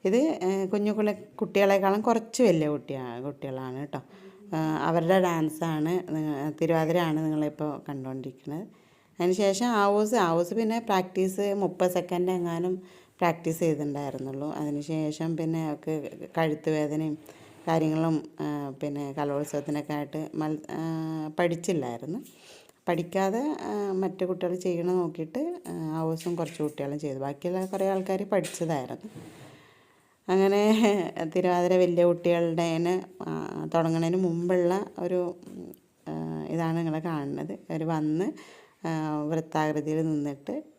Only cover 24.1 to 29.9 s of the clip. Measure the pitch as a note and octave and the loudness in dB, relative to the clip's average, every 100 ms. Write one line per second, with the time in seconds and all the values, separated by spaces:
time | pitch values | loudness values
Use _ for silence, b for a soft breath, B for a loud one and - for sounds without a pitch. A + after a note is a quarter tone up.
24.1 | F#3+ F#3 F3+ F3+ F3+ F#3 E3+ F3 F#3 E3+ | -2 -4 -2 -2 -2 -2 0 0 2 0
25.1 | E3 D#3+ B3 D#4+ F4 E3+ E3+ D#3+ D#3+ D#3+ | -4 -6 -4 -4 -6 -8 -6 -4 -2 -2
26.1 | D#3+ F3 F3 E3+ - D3+ D3+ C#3 D3 D3 | -2 -2 -2 -4 -4 -4 -2 -6 -4 -4
27.1 | C3+ C#3 C#3+ F3 F#3 F#3+ G3 F#3+ F#3+ F#3+ | -4 -6 -4 -4 -2 -4 0 0 0 0
28.1 | F#3+ G3+ G3+ F3+ - D#3+ D3+ B2+ - G#3+ | -2 0 0 0 -4 -2 -2 -4 -10 -12
29.1 | B B B B B B B B | B B B B B B B B